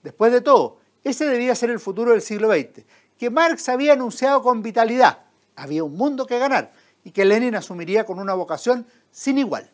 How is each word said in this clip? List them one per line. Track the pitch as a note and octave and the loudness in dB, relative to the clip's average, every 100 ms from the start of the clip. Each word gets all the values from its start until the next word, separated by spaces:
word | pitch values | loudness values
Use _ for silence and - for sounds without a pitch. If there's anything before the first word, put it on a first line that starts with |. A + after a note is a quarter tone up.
Después | D3+ _ A3 | -18 _ 2
de | B3 | 4
todo, | B3+ B3+ B2+ - _ _ | 4 4 4 -8 _ _
ese | C#4+ B3 D4+ | -8 -2 -2
debía | B3 B3 A#3 | 0 0 -2
ser | A#3+ | -2
el | A#3 | -4
futuro | - F#3 A#3+ | -6 -4 2
del | A3 | 2
siglo | - G#3 A3 | 2 -2 0
veinte, | F3 B2 - _ _ _ _ | 0 -2 -16 _ _ _ _
que | A#3+ | -4
Marx | C4 E4 E4 - | 0 0 0 -4
había | B3+ D4 | 0 4
anunciado | C#4 B3 A3 C4 C#4 | 4 2 -2 0 2
con | B3 A#3+ | 2 -2
vitalidad. | A3 A#3 A3+ A#3+ F#3 - _ _ _ - | -2 0 0 4 2 2 _ _ _ -18
Había | C#3 D#3 | -8 -6
un | D#3 D#3 | -6 -4
mundo | C#4 C4 C4 | -4 -4 -4
que | A#3+ | -2
ganar | C4+ C4 - _ _ _ | 0 -2 -4 _ _ _
y | - | -10
que | G3 G3 | 0 2
Lenin | G#3+ B3 G#3+ | 2 0 -4
asumiría | - F3+ E3 G#3 G#3 | -8 -12 -2 -2 -2
con | F#3 | -8
una | G3 | -4
vocación | F#3 E3+ D#3 A#3+ B3 A#3 _ _ | -4 -4 -4 -2 -2 -4 _ _
sin | - C4+ C#4 | -8 -2 0
igual. | A#3+ A#2+ - | -2 -6 -10